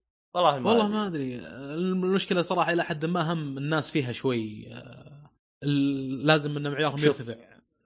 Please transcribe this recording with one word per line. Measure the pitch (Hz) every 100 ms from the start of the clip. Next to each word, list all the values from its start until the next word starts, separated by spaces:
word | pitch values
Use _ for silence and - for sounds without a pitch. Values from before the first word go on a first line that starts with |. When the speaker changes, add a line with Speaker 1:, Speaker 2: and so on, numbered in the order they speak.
| _ _ _ 180
Speaker 1:
والله | 170 139
ما | 151
Speaker 2:
والله | 233 208
Speaker 1:
أدري. | 214
Speaker 2:
ما | 202
أدري. | 160 131 123 78 110 139
المشكلة | 156 185 185 185 190 - 180
صراحة | 165 180 165
إلى | 170
حد | 156 156 160
ما | 175 160
هم | 170 143 135
الناس | 143 160 -
فيها | 160 123
شوي، | 113 135 120 110 107 117
آه، | 117 - - - - - _ _ _
ال-، | 143 143 139 139 135 135 147
لازم | 156 147 147
إن | 143
معيارهم | 139 151 143
Speaker 1:
شوف. | 151 135
Speaker 2:
يرتفع. | 117 113 120 107 _ _